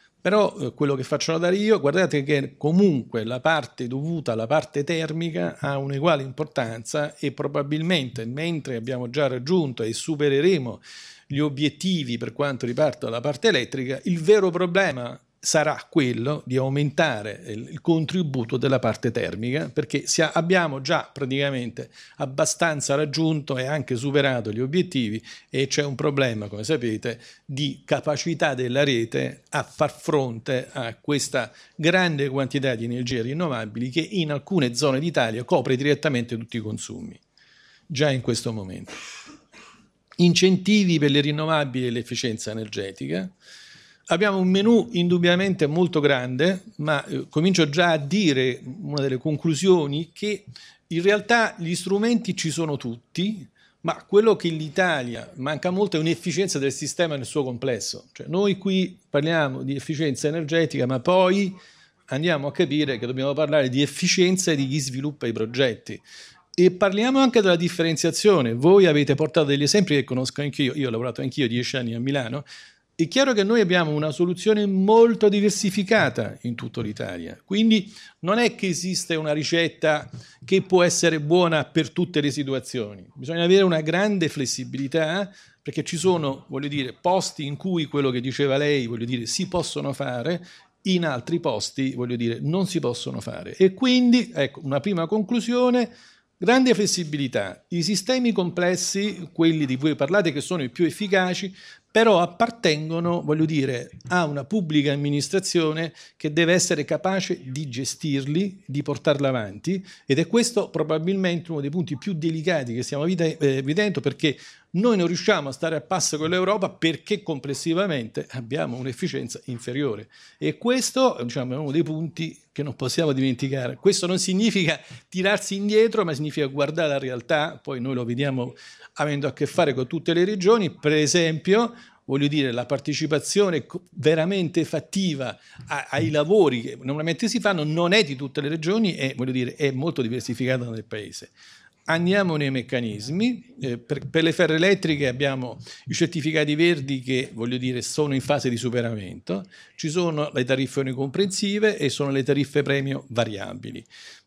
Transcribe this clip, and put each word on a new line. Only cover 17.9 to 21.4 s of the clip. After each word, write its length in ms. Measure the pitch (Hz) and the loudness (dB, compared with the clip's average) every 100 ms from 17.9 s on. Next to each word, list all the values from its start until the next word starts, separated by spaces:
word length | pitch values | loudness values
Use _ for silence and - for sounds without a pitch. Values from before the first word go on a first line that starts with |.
| 165 156 185 156 131 113 131 | 2 2 -2 -2 -4 -2 -2
della 200 | 139 131 | 0 2
parte 320 | 113 110 123 | 0 -2 -2
termica, 600 | 117 87 92 120 139 156 | -2 -4 -4 -4 -4 -4
perché 360 | 151 131 143 - | -6 -4 -4 -2
si 160 | - | 0
ha, 100 | 156 | 0
abbiamo 480 | 170 165 185 165 135 | 0 2 2 2 -2
già 280 | 135 160 - | -2 -2 -2
praticamente 800 | - 135 135 | -6 -4 -2